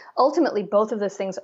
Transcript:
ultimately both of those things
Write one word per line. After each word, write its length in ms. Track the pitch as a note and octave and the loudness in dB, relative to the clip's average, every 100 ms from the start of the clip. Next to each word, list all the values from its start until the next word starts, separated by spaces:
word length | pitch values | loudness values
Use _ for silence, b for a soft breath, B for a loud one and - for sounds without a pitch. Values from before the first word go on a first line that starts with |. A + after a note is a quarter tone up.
| B - | B 2
ultimately 440 | C4 E4 C#4 G#3 | 2 4 0 0
both 300 | F#3 G#3 A3 | 0 2 2
of 80 | A3 | 0
those 160 | G3+ - | -4 -4
things 240 | G3 F#3 | -8 -2